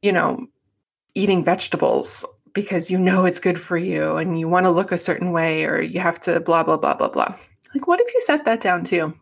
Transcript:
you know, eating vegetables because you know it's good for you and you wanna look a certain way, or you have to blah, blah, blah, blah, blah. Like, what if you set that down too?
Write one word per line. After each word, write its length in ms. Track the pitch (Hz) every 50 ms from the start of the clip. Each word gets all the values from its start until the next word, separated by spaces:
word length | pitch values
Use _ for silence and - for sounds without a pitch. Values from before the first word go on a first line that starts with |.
you 100 | 202 202
know, 340 | 190 170 165 156 127 - 254 - _ _ _ _ _ _ _ _ _ _ _ _ _
eating 280 | - 196 202 190 180
vegetables 840 | 156 170 180 - - - - 147 - 62 - - - - - - - - - _ _ _
because 380 | _ - 208 - 196 175 170 -
you 80 | 185 185
know 260 | 185 185 185 185 185
it's 160 | 180 180 -
good 180 | - 185 175 170
for 200 | - - 180 165
you 380 | 175 185 175 156 156 156 156
and 220 | 160 160 190 165 165
you 80 | 160
wanna 240 | 160 170 180 180 185
look 220 | 170 170 - 180
a 60 | 190 170
certain 340 | - - 165 - 175 180
way, 320 | 170 165 160 165 156 156 156
or 160 | 156 165 160
you 200 | 160 160 - 175
have 200 | 185 170 170 -
to 180 | - - 170 170
blah, 220 | 165 - 165 165
blah, 140 | 160 156 160
blah, 180 | 151 - 73 73
blah, 140 | - - -
blah. 260 | - - - - - - - _ _ _ _ - -
Like, 120 | 277 262
what 140 | - 349 370
if 120 | 480 480
you 80 | - 508
set 240 | - - 294 302 294
that 160 | - 226 226
down 240 | - 196 180 175 175
too? 300 | - 196 175 160 156 160 _